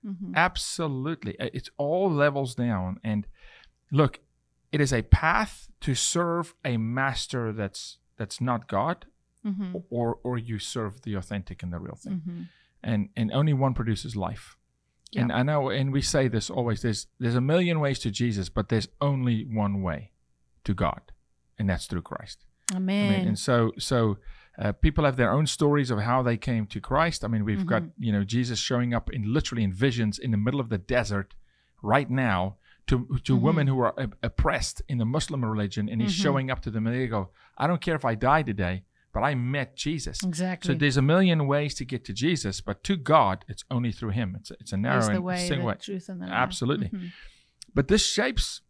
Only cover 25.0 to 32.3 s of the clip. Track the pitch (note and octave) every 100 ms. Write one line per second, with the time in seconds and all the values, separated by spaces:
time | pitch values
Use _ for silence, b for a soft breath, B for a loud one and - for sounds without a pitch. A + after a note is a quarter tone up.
25 | D3 B2+ A#2 B2+ D3+ - D3 D3 B2+ G#2+
26 | G#2+ B2+ B2 A#2 - A#2 G#2 G#2+ - C3+
27 | E3 - A2 A2+ G#2 G2+ F#2+ - E2 -
28 | A#2 G#2 G2 A#2 B2 A2+ - B2 B2 A#2
29 | - - G#2 C3+ - A#2+ G2+ F#2 C3+ A#2+
30 | A2 G2+ A2 G#2+ A2 C#3+ A2+ G#2+ - B2
31 | G#2+ G2+ G2 - - _ _ _ G#2 C3+
32 | C#3+ C3 B2+